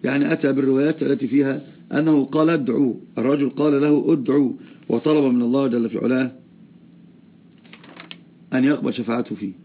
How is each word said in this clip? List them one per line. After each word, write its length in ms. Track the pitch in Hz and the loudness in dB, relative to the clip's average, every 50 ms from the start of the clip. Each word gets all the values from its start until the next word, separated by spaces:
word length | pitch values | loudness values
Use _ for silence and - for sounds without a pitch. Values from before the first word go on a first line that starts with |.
| - | -2
يعني 300 | 127 135 139 143 143 160 | -2 0 0 0 0 0
أتى 180 | 156 - 139 | 0 0 0
بالروايات 520 | 131 135 139 131 131 131 143 156 156 156 143 | 0 2 2 2 2 2 2 0 0 -2 0
التي 240 | 139 139 120 135 | -2 0 -2 -2
فيها 340 | 113 120 143 139 135 135 147 - - - - - - - | 0 0 0 2 0 -2 -6 -8 -14 -20 -20 -16 -6 -4
أنه 320 | 143 156 160 156 143 135 | 0 2 2 2 2 2
قال: 240 | - - 156 156 160 | 0 0 2 2 2
"ادعو". 460 | 170 156 131 120 117 - 143 123 107 - - - - | 2 0 0 0 0 0 0 0 -2 -6 -10 -10 -6
الرجل 320 | - 113 131 143 143 143 127 | -2 0 0 0 0 0 -2
قال 320 | - - 143 151 147 139 | -2 0 0 2 2 2
له: 320 | 143 147 147 143 - - 165 | 2 2 2 2 2 2 0
"ادعو"، 400 | 143 123 123 131 147 139 123 - - - - - - - - | 0 0 0 2 2 2 0 -2 -6 -14 -20 -20 -20 -6 -4
وطلب 440 | 113 117 - 156 151 156 139 131 123 | -4 0 2 2 2 2 2 2 2
من 80 | 123 | 2
الله 260 | 120 120 127 139 139 | 0 0 0 0 0
جل 220 | 131 117 120 117 113 | 0 0 -2 -2 -2
في 80 | 110 | -4
علاه 340 | - - 117 131 131 131 127 - - - - - - - - - - - - - - - - - - - - - - - - - - _ - - - - - - - - - - - - - - - - - - | -4 -2 0 0 0 -2 -4 -6 -14 -20 -20 -20 -20 -20 -20 -20 -20 -20 -20 -20 -20 -20 -20 -20 -20 -20 -20 -20 -20 -20 -20 -20 -20 _ -20 -20 -20 -20 -20 -20 -20 -20 -20 -20 -20 -20 -20 -20 -20 -12 -4 0
أن 100 | 131 127 | 2 2
يقبل 300 | 139 147 - - - - | 2 2 0 -2 -4 -4
شفاعته 420 | - 113 113 117 120 117 - 107 | -4 -4 -4 -4 -4 -4 -6 -8
فيه. 160 | 95 104 92 90 - - | -8 -8 -10 -10 -12 -20